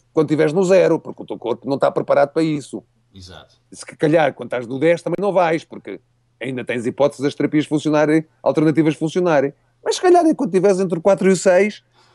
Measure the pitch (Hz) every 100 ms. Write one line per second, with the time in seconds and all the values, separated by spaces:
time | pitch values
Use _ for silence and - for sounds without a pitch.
0 | _ 160 147 151 156 170 180 190 165 156
1 | - - 98 104 113 113 127 139 139 147
2 | 127 139 143 165 160 147 - 104 - _
3 | _ 95 90 80 69 _ _ - - -
4 | 156 165 139 - 120 123 113 131 160 170
5 | 170 170 202 180 165 165 - 104 107 92
6 | _ _ _ _ 127 127 117 120 113 -
7 | 139 - 143 - 143 151 135 156 151 151
8 | 151 160 - _ - 139 156 156 156 143
9 | 156 185 180 147 139 - _ _ 427 415
10 | 370 349 320 - 226 185 202 185 185 170
11 | 202 196 190 185 190 180 208 - _ _
12 | _